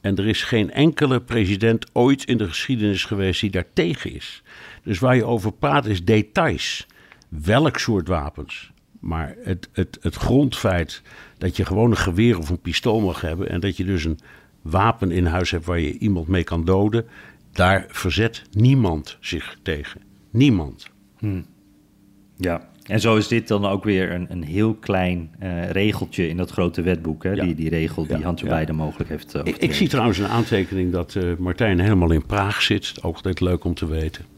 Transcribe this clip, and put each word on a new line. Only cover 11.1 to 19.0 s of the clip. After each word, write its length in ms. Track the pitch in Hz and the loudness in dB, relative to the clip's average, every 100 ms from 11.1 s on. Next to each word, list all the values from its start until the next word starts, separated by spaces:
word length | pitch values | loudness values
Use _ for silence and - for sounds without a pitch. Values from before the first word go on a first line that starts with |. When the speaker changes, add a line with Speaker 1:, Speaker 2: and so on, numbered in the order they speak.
| - - _ | -20 -20 _
Speaker 1:
dat 180 | 95 - | -6 -2
je 80 | |
gewoon 260 | 95 95 120 | 0 2 4
een 60 | 101 | 4
geweer 420 | 90 87 117 98 | 2 2 4 2
of 100 | 78 | 0
een 120 | 87 | -4
pistool 400 | - 82 127 110 | -2 -2 0 2
mag 200 | 101 82 | 0 -2
hebben 280 | 85 82 98 | -6 -4 -4
en 120 | 90 | -2
dat 160 | 95 90 | -4 -4
je 80 | |
dus 200 | 92 95 | -2 0
een 140 | 80 78 - - _ _ | -2 -4 -8 -20 _ _
wapen 480 | 82 85 107 117 95 | -4 0 2 2 0
in 160 | 87 87 | 2 2
huis 240 | 87 92 | 2 -2
hebt 140 | 90 | -4
waar 160 | 82 87 | -2 -2
je 180 | 76 - | -2 -2
iemand 300 | 110 92 80 | 0 0 0
mee 160 | 92 | -2
kan 200 | 85 85 | 0 -2
doden, 400 | 82 95 104 113 117 - - - _ | 2 2 2 0 -4 -12 -20 -20 _
daar 320 | - 90 95 90 | 0 2 2 0
verzet 540 | - 95 85 113 - - | -6 -4 0 -2 -2 -8
niemand 640 | 101 120 135 101 78 | 4 6 6 4 0